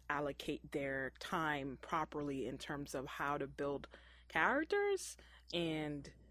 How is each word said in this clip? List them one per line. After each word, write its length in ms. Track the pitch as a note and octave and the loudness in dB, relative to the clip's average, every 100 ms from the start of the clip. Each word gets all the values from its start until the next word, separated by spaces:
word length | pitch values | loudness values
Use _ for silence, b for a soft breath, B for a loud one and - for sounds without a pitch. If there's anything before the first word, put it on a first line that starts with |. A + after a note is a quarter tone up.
| - | 0
allocate 640 | D3 D3 D3+ - D3 D3 | 0 0 -2 -4 -4 -2
their 400 | D3+ C#3 C3+ C3 - | -2 0 0 -2 -6
time 580 | - F3+ D#3 D3 C#3 B2 | -2 0 2 0 -2 -6
properly 640 | - E3 D#3 D3+ D3 C3+ A#2 | -2 0 0 -2 -2 -2 -2
in 100 | C3+ | -4
terms 380 | - D3 C#3+ C#3 | -4 -4 -4 -4
of 100 | C#3+ | -6
how 320 | - C#3+ D3 | -2 0 2
to 100 | C#3 | -2
build 400 | C#3 C#3+ C#3 - b b b b | -2 -2 -2 -6 b b b b
characters. 840 | D#3+ F3 C4+ D#4+ G4+ G4+ F#4+ - - b b b | 4 6 6 4 2 4 2 -2 -10 b b b
And 560 | E3+ E3 D#3 D3+ D3 C#3 - - | 0 0 0 0 -4 -8 -16 -20